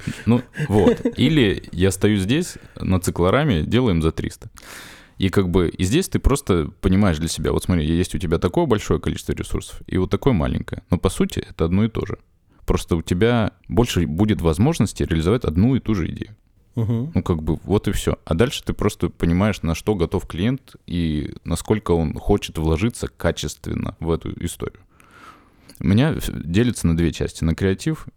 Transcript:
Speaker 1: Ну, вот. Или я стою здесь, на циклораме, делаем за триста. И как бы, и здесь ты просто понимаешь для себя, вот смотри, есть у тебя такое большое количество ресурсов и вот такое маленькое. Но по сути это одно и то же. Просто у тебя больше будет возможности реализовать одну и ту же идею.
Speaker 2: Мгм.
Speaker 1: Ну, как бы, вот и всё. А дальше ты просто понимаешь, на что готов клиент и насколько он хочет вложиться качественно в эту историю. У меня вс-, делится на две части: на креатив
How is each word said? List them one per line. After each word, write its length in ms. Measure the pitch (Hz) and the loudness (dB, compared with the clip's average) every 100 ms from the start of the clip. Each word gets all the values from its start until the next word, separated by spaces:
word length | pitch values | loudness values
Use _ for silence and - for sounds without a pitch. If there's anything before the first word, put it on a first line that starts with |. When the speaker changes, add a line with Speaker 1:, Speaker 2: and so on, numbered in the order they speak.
| - - - | -10 -4 0
Speaker 1:
Ну, 160 | 120 - - 147 | 0 0 -8 0
вот. 340 | 107 240 - 240 - | 4 4 4 -2 2
Или 460 | 139 156 104 - - | 2 4 4 2 -6
я 200 | 85 95 | 0 0
стою 260 | - 104 107 | 4 2 2
здесь, 380 | 95 147 180 - - - | 2 0 -2 -10 -20 -8
на 200 | 80 92 | 0 0
циклораме, 640 | - 85 87 123 156 80 | 0 0 2 2 2 0
делаем 380 | 73 110 127 85 | 2 2 2 2
за 100 | 80 | 0
триста. 380 | - - - - - - - - - - - | 0 -8 -8 -18 -20 -20 -20 -20 -20 -20 -4
И 120 | 92 | 0
как 200 | 101 90 | 2 2
бы, 200 | 90 85 | 2 2
и 140 | - | 0
здесь 260 | 92 151 - | 0 0 0
ты 100 | 101 | 0
просто 500 | - 143 - 87 71 - | 2 0 2 0 0 -2
понимаешь 380 | 92 95 104 76 | 2 4 2 2
для 80 | 80 | -2
себя, 220 | - - | -2 -2
вот 120 | 80 | -2
смотри, 220 | - 87 76 | 0 0 2
есть 300 | 85 90 80 | 0 0 -4
у 20 | |
тебя 220 | 87 82 | -2 0
такое 260 | 92 175 160 | 0 0 0
большое 340 | 104 - 82 | 0 0 -2
количество 340 | 78 76 - | -2 -6 -6
ресурсов 480 | - - - - - - | -6 -4 -6 -8 -14 -4
и 100 | 92 | -2
вот 120 | 92 | 0
такое 240 | 101 139 | 0 2
маленькое. 480 | 101 65 - - - - | 2 0 -2 -6 -10 -2
Но 80 | 87 | 0
по 120 | 90 | 0
сути 300 | - 196 - - | 0 -2 -2 -8
это 180 | - 85 | -4 0
одно 200 | 95 110 | 2 0
и 40 | |
то 160 | - - | -2 -6
же. 120 | - _ _ _ _ - | -10 _ _ _ _ -2
Просто 300 | 90 - 85 | -2 2 -2
у 60 | |
тебя 500 | - 90 113 120 107 - - | 0 2 2 2 0 -4 -2
больше 400 | 87 123 92 73 | 0 2 2 0
будет 340 | 80 107 82 | 2 2 2
возможности 640 | 82 80 135 165 107 - | 2 4 2 2 -2 0
реализовать 400 | 78 82 80 120 80 | 0 2 2 0 0
одну 300 | 78 117 131 | 2 2 2
и 40 | |
ту 140 | - 101 | 0 -2
же 120 | - | -2
идею. 260 | - - - _ _ _ 123 | -6 -10 -14 _ _ _ -4
Speaker 2:
Мгм. 360 | 110 117 147 | -2 -2 -2
Speaker 1:
Ну, 80 | - | -2
как 200 | - 82 | 0 -2
бы, 140 | 80 76 | 0 -4
вот 240 | - 104 110 | 0 0 2
и 40 | |
всё. 260 | - - - - | -2 -2 -4 -2
А 80 | |
дальше 300 | 82 123 - | 2 2 0
ты 100 | - | -6
просто 360 | - 104 - 87 | -2 -2 0 -4
понимаешь, 520 | - 85 87 104 92 | 0 2 2 2 0
на 140 | 82 82 | -2 -2
что 180 | - | -2
готов 320 | 104 82 92 - | 0 0 -2 -4
клиент 480 | 80 110 135 - - - | -2 -2 -2 -8 -20 -6
и 480 | 87 82 76 - - - | -2 0 0 -4 -10 -6
насколько 460 | 82 - 107 - | -4 0 0 2
он 240 | 85 76 - | 0 0 -4
хочет 420 | - 104 - - | 0 0 0 -4
вложиться 500 | 80 78 113 - - | 0 0 -2 -4 -10
качественно 880 | _ 85 - 76 - - 78 - - | _ -4 -2 -6 -8 -8 -6 -6 -6
в 100 | 80 | -4
эту 220 | 80 - - | -2 -4 -8
историю. 360 | 87 - - - _ _ - - - - _ _ _ - | -8 -8 -10 -12 _ _ -20 -20 -20 -20 _ _ _ -4
У 60 | - | 2
меня 260 | 104 156 | 4 4
вс-, 180 | 110 - - | 0 -4 -6
делится 440 | 76 92 123 104 85 | -2 2 2 2 0
на 100 | 82 | 2
две 140 | 82 | 0
части: 320 | - 73 - | 0 -6 -2
на 100 | 80 | -2
креатив 540 | 78 98 95 160 156 - | 0 0 0 -4 -6 -8